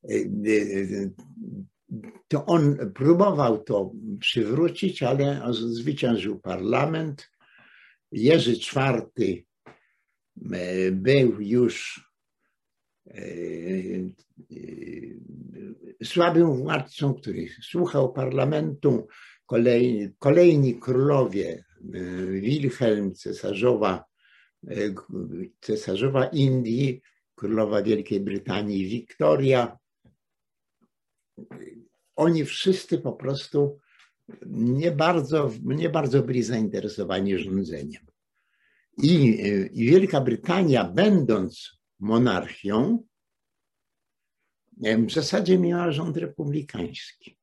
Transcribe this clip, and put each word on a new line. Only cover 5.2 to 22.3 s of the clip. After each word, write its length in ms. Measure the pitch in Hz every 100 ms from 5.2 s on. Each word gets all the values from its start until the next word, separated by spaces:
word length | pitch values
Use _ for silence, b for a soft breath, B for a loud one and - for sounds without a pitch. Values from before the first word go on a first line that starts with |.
| 139 139 120
z-, 60 | 113
zwyciężył 840 | 117 117 127 143 131 110 95 123
parlament. 920 | 95 90 98 123 147 160 160 143 - b b b b b b b _
Jerzy 440 | - 120 160 120 110
Czwarty, 880 | - 135 135 120 98 - 104 87 _ _ - b b b b _ _ - -
e, 400 | 92 90 92 92
był 480 | 95 104 139 123 104
już, 640 | 104 120 120 - - - _ _ _ _ _ _ _ _ _ _ _
e, 180 | - 95 85 85 82 85 95 95 95 92 - _ _ -
e, 1500 | - - - - - - - - - - - - - - -
słabym 500 | - 175 170 165 170
władcą, 600 | 131 143 156 139 - 143
który 340 | 131 - - - -
słuchał 500 | - 175 175 143 127
parlamentu. 960 | 139 131 131 135 151 160 143 143 117 - B B B _
Kolej-, 640 | 117 120 120 123 110 101 -
kolejni 600 | 143 160 175 151 135 117
królowie, 840 | - 127 139 139 120 98 85 82 _ _ 85
e, 320 | 90 90 90
Wilhelm, 880 | 92